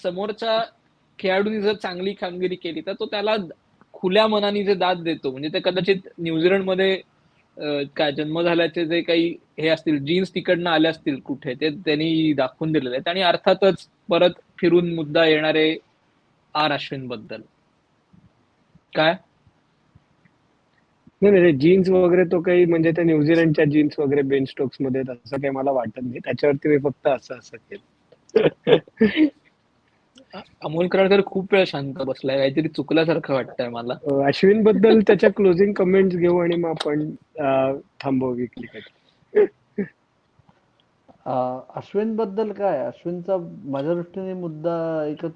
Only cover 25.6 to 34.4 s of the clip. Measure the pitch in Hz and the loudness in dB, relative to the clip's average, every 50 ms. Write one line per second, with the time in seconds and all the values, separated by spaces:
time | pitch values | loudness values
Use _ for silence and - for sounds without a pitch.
25.6 | 135 139 135 131 117 113 - 131 127 127 120 147 - 135 123 - - 147 139 139 | -2 -2 -2 -2 -2 -4 -6 -10 -10 -10 -10 -8 -8 -8 -4 0 0 0 0 0
26.6 | - 156 151 139 135 139 131 - - 151 135 120 - - 131 120 - - - 113 | 0 0 2 2 0 -2 -4 -4 -2 -2 -2 -2 -4 -10 -16 -18 -18 -20 -20 -20
27.6 | _ _ 101 101 _ _ _ _ _ _ _ _ _ _ - - - 160 - - | _ _ -18 -18 _ _ _ _ _ _ _ _ _ _ 0 0 2 0 0 -2
28.6 | _ 160 170 165 - - _ - 220 208 - 311 311 285 - _ _ _ _ _ | _ 2 2 2 2 -2 _ 0 0 2 2 2 0 0 0 _ _ _ _ _
29.6 | _ _ _ _ _ _ _ _ _ _ _ - - _ - - - _ _ _ | _ _ _ _ _ _ _ _ _ _ _ -20 -20 _ -18 -18 -18 _ _ _
30.6 | - 180 151 165 180 180 180 190 190 190 196 202 190 - - 196 185 - 208 190 | -10 -6 -4 -2 -2 0 2 2 4 4 4 4 2 0 -2 -6 -2 0 2 2
31.6 | 185 175 - 143 139 139 131 139 135 131 127 - - 135 135 139 135 135 135 165 | 2 2 -2 -6 -6 -6 -6 -6 -6 -6 -6 -4 -4 -2 0 0 0 0 0 0
32.6 | 156 156 156 - 151 - 151 160 165 165 156 156 156 - 139 131 117 - - - | -2 -2 -4 -6 -4 0 2 2 2 2 0 -2 -2 -2 -2 -2 -2 -4 -6 -8
33.6 | 127 120 120 117 117 120 127 - - 143 139 139 139 139 143 - | -6 -6 -6 -8 -8 -8 -8 -8 -4 -2 0 0 2 0 2 4